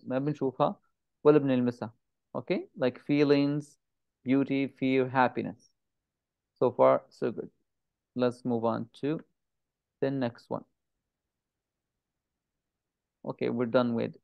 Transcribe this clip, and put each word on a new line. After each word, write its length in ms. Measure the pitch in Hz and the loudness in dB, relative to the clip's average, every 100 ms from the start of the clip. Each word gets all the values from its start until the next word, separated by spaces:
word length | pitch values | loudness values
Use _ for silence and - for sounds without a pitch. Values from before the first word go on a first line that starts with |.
ما 140 | 117 127 | -6 -4
بنشوفها 600 | 139 151 135 - 147 202 _ _ _ _ | -4 -2 -4 0 -2 -2 _ _ _ _
ولا 140 | 147 151 | 4 4
بنلمسها. 560 | 139 127 123 120 110 - _ _ _ 131 | 4 0 0 -2 -10 -12 _ _ _ -12
Okay? 220 | 123 190 381 262 | -6 -6 -6 -4
Like 200 | 127 123 | -4 -4
feelings, 800 | - 147 147 143 143 143 147 _ _ _ _ _ 120 | -2 2 4 4 2 -2 -6 _ _ _ _ _ 0
beauty, 400 | 135 135 135 139 - | 0 2 -2 -4 -4
fear, 300 | 131 131 127 | 0 0 0
happiness. 640 | 131 123 123 104 - _ _ _ _ _ _ _ _ _ - | 2 0 0 -8 -10 _ _ _ _ _ _ _ _ _ -2
So 140 | 131 | -2
far, 300 | 120 131 135 - | 4 4 4 -2
so 220 | - 131 | -8 -8
good. 200 | 110 - _ _ _ _ _ _ - | -6 -12 _ _ _ _ _ _ -4
Let's 280 | 123 120 | -2 -2
move 200 | 131 120 | -4 -2
on 240 | 113 113 113 - | -2 -4 -6 -8
to 200 | 139 165 - _ _ _ _ _ _ - | -6 -6 -10 _ _ _ _ _ _ -6
the 100 | 135 | -4
next 400 | 139 123 123 - | -2 -4 -8 -12
one. 140 | - - _ _ _ _ _ _ _ _ _ _ _ _ _ _ _ _ _ _ _ _ _ _ _ _ _ | -12 -12 _ _ _ _ _ _ _ _ _ _ _ _ _ _ _ _ _ _ _ _ _ _ _ _ _
Okay, 260 | - - 123 | -12 -6 -4
we're 220 | 120 120 127 | -4 0 0
done 160 | 120 | 0
with 220 | 117 113 - | -2 -6 -8